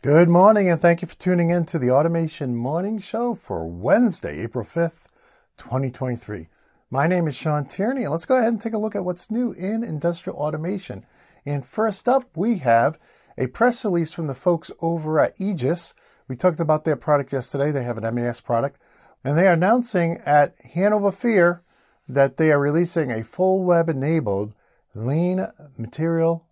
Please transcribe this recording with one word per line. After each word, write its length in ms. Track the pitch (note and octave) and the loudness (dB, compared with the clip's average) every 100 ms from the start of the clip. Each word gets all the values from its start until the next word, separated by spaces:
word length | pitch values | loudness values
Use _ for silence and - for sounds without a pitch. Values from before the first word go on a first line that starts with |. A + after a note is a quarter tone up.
Good 260 | - D3+ F3 | 4 6 6
morning, 420 | F3 G3 G#3+ F#3+ | 6 6 6 2
and 100 | E3 | 4
thank 200 | E3+ E3+ | 2 2
you 80 | D#3+ | -4
for 80 | - | -6
tuning 340 | F3+ F3+ E3+ | -2 0 2
in 140 | F3 | 0
to 140 | E3 D#3+ | 0 -2
the 120 | B2 | 2
Automation 640 | B2+ D#3+ E3+ D#3+ - C3+ | 2 2 0 -4 -4 -6
Morning 440 | A#2+ B2 D#3+ G3 A3 | -4 -4 -4 -4 -6
Show 360 | - A3 A#3+ | -6 -4 -4
for 320 | A3 - F2+ E2 | -6 -8 -8 -6
Wednesday, 720 | E2+ A2+ G#3 A#3+ - E2 D2 | -6 2 4 4 0 -8 -6
April 220 | A2+ B2+ | -6 -6
fifth, 460 | - E3 E3 _ _ _ _ _ _ _ | -6 -2 -4 _ _ _ _ _ _ _
twenty 340 | - B2+ C3+ | -6 -4 -4
twenty-three. 580 | B2+ B2+ A#2+ - G2 E2 _ _ _ _ | -6 -6 -6 -8 -12 -12 _ _ _ _
My 160 | B2+ D#3+ | -2 0
name 200 | F3+ E3 | 0 -2
is 80 | |
Sean 300 | C3 D#3+ D3 | -4 -2 -2
Tierney, 380 | D3 - G#3 C4+ | -4 -4 -4 -4
and 100 | F3 | -4
let's 140 | E3 - | -6 0
go 100 | C4 | 0
ahead 140 | A#3 | 2
and 100 | A#3 | -2
take 140 | A3+ | -4
a 40 | G#3+ | -4
look 160 | G#3+ | -4
at 100 | G3+ | -4
what's 260 | F3+ F3+ - | -6 -8 -6
new 220 | A3 B3 | -4 -4
in 300 | - F#3 A3+ | -4 -6 -4
industrial 560 | A3+ D#3 E3+ E3+ - - | -6 -4 -4 -4 -10 -6
automation. 680 | D3+ D3+ E3 G3+ - A2 - _ _ _ C#3+ | -6 -4 -6 -8 -10 -14 -16 _ _ _ -6
And 180 | C#3+ | -6
first 440 | C3 - A3 G3+ - | -6 -4 -2 -2 0
up, 200 | C4 - - | 0 -2 -4
we 220 | G#3+ G#3 | -2 0
have 400 | B2+ A#2 C3 - _ _ _ - | 4 4 4 -2 _ _ _ -6
a 80 | B2+ | -6
press 360 | - B3 A#3+ | 2 0 2
release 280 | A3 F3 D#3+ | -2 -2 -2
from 140 | - D#3 | -4 -8
the 80 | |
folks 360 | C3 F#3 E3+ - - | -2 0 -2 -4 -6
over 380 | E3 E3 D#3 D#3 | -4 -4 -2 2
at 220 | B2+ _ | 0 _
Aegis. 540 | F#3+ F3 B2 E3+ - _ _ _ - | -6 -2 -2 -2 -6 _ _ _ -12
We 80 | B2+ | -2
talked 240 | F3+ D#3+ | -2 0
about 240 | D#3 D3+ | 0 0
their 120 | D#3+ C#3 | 0 -2
product 360 | - D3 C#3 | 0 0 0
yesterday. 400 | C3+ B2 C#3+ D3 | -6 -6 -2 -2
They 100 | C#3+ | -2
have 160 | B2 A2+ | -4 -4
an 60 | |
M 140 | A2+ A#2+ | -4 -2
A 100 | A#2+ | -4
S 120 | A#2+ | -6
product, 380 | - A#2+ C#3 _ _ _ _ _ | -2 -2 -2 _ _ _ _ _
and 120 | C3+ D3 | -2 2
they 120 | F#3+ | 4
are 60 | |
announcing 640 | E3 F3+ B3 A#3+ F3+ E3+ E3 - | 4 2 2 0 -2 -2 -2 2
at 300 | D3 D3 _ | 4 4 _
Hannover 500 | - E3+ G3+ G#3+ G3+ | -10 -2 2 2 0
Fair 520 | F#3 A#3+ G#3+ F3 F3 _ _ _ _ - | 0 2 4 4 2 _ _ _ _ -6
that 300 | C3 C#3 C#3 | 2 2 2
they 160 | D#3+ | 2
are 80 | C#3+ | 4
releasing 500 | C#3+ D#3 F3 E3+ C#3 | 2 2 0 -2 -2
a 140 | A2+ | -4
full 400 | A2+ - F#3 F#3+ | -8 -2 0 2
web-enabled 880 | F3+ E3+ E3 C#3 C#3 E3 A#2+ G2 G#2+ - _ _ _ | 2 2 2 -2 0 0 0 -2 -4 -10 _ _ _
lean 540 | G#2 A2+ D3+ F3 F#3 - - D3 C3 | -8 -2 0 0 -2 -4 -10 -20 -12
material 680 | A2 - E3 E3 E3 E3 _ | -12 -4 -2 0 0 -2 _